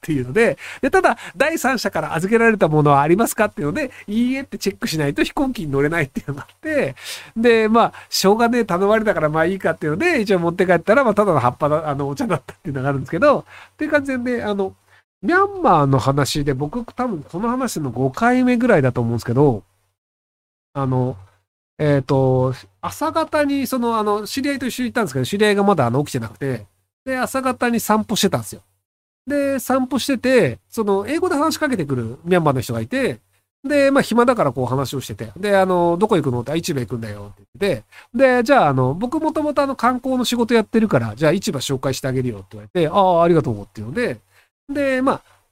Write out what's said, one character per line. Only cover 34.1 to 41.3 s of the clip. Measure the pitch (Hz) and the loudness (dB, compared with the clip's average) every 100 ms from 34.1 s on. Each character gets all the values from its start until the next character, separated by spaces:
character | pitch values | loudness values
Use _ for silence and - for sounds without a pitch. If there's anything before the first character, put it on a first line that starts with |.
| 226 240 | 2 4
だ | 226 | 2
か | |
ら | 147 | 0
こ | 127 | 0
う | 120 | -2
話 | 131 135 139 | -2 -2 -6
を | |
し | - | -8
て | 104 | -10
て、 | 113 170 | -12 -6
で、 | 208 196 | 0 2
あ | 185 | 4
の、 | 180 175 170 | 2 2 2
「ど | 214 | 2
こ | 185 | 2
行 | |
く | 139 | 0
の？」 | 120 | -2
っ | |
て、 | 117 | -4
「あ、 | 165 | -4
市 | - | -4
場 | 139 | -4
行 | 117 | -6
く | 123 | -8
ん | |
だ | 113 | -10
よ」 | 104 101 | -12 -16
っ | - | -20
て | _ 120 | _ -4
言 | 196 | -2
っ | 120 | -2
て | |
て、 | - - - | -8 -20 -10
で、 | 240 269 247 | 2 4 4
じ | 240 | 4
ゃ | 262 | 4
あ、 | 156 | 4
あ | |
の、 | 131 127 170 | 4 0 0
「僕 | 247 311 | -4 -2
も | 311 | -2
と | 320 | -2
も | 302 | -2
と | 294 | 0
あ | 277 | -2
の、 | 262 | 0
観 | 240 254 | -2 -2
光 | 262 254 | -2 -2
の | 220 | -2
仕 | 240 | -2
事 | 226 | 2
や | 233 | 2
っ | |
て | 214 226 | 2 0
る | 214 | 2
か | 131 | 0
ら、 | 113 113 | -2 0
じ | |
ゃ | |
あ | 156 | 0